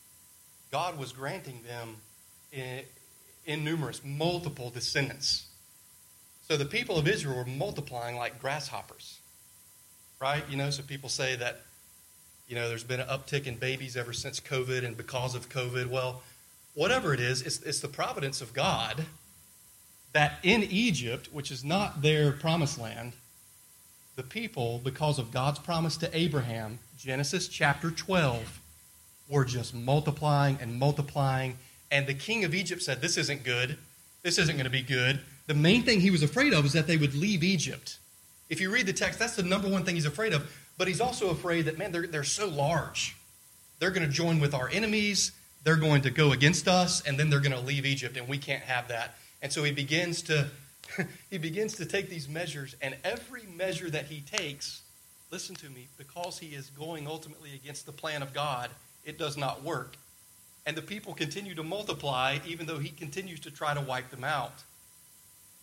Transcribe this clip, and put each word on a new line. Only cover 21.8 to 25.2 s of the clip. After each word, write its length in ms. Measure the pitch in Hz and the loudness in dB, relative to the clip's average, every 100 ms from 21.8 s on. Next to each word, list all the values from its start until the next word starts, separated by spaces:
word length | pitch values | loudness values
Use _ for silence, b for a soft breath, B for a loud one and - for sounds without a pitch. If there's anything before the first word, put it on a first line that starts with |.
| 202 151 | 0 2
their 280 | 151 156 147 | 4 6 6
promised 460 | 135 165 170 139 - | 4 2 2 2 -2
land, 360 | 113 110 120 - - - - - - - - - - 131 | -8 -8 -10 -12 -20 -20 -20 -20 -20 -20 -20 -20 -14 -12
the 60 | |
people, 580 | 127 220 226 147 117 120 | -8 -6 -6 -2 -2 -2
because 340 | 131 - 151 | -4 0 0
of 140 | 143 | 0